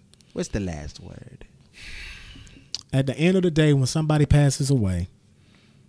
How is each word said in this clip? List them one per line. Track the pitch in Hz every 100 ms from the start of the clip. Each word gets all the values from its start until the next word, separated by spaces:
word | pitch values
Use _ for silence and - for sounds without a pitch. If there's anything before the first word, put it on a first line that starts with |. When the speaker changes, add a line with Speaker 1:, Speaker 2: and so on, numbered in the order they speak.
| _ _ _
Speaker 1:
What's | - 180
the | 110
last | 92 78 76 -
word? | 92 - - 127 - _ _ - - - - - - - - - - - -
Speaker 2:
At | 131 135
the | 123
end | 170 190
of |
the | 180
day, | 156 156
when | 143 127
somebody | 165 156 151 147
passes | 147 143 - 135
away, | 139 95 90 92 _ _ _ _ _ _ _